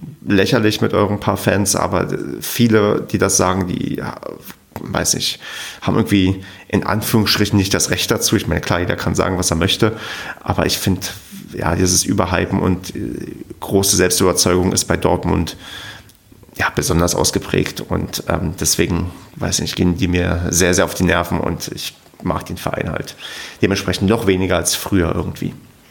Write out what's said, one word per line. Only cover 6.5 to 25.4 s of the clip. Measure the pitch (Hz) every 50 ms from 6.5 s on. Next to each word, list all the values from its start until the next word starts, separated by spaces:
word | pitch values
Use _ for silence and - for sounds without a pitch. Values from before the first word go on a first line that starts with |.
| - - - -
in | - 98 -
Anführungsstrichen | - 98 107 107 - - 113 104 98 - - 104 98 - 101
nicht | 95 95 92
das | 85 - -
Recht | 92 90 - -
dazu. | 117 104 - - -
Ich | 104 -
meine, | - 85 87
klar, | - - 101 85
jeder | 90 - 87
kann | - - 87 90
sagen, | - 87 90 92
was | 90 87 -
er | 85 80
möchte, | 87 90 - - 117 110 110 - - - - - - - - -
aber | - - - - -
ich | - 92 -
find, | - 98 95 92 - - - - - - - - - -
ja, | - - - - 87
dieses | 90 92 90 90 87 -
Überhypen | - 110 101 95 90 92 87 90 - 95 98
und, | 90 92 92 90 - - -
äh, | - - 58 - - - - - - - - - -
große | - - 101 98 98 - -
Selbstüberzeugung | 92 92 92 - - 101 90 85 - - 90 87 90 90 92
ist | 90 - -
bei | - 90
Dortmund, | 87 - 85 87 85 85 85 85 85 85 - - - - - - - - - - - - - - _ _ _ - - - - -
ja, | - - - -
besonders | 95 78 - 85 82 85 87 -
ausgeprägt | - - - - - - - - - - - - -
und, | - - 87 87 87 - - - - -
ähm, | 82 80 82 80 - -
deswegen, | 82 78 - - 85 85 92 85 87 87 - - - - -
weiß | - - 87 87 -
nicht, | 85 82 -
gehen | - 92 90 87 82
die | 98 87
mir | 87 90 87 90 85 82 87 82
sehr, | 80 82 92 90
sehr | 90 90 92
auf | 82 -
die | - 92
Nerven | 87 85 87 85 85 87 82
und | - - 85 - - - -
ich | - - - - - _ - - -
mag | - 90 73 - -
den | - 85 -
Verein | - - - - - 80
halt | - - - - - - - - - - - - - -
dementsprechend | - 95 98 98 - - 90 - 101 95
noch | 110 117 120
weniger | 95 95 92 95 92 92
als | 85 82 - -
früher | - - - 101 95 85 82 85
irgendwie. | 90 87 92 - -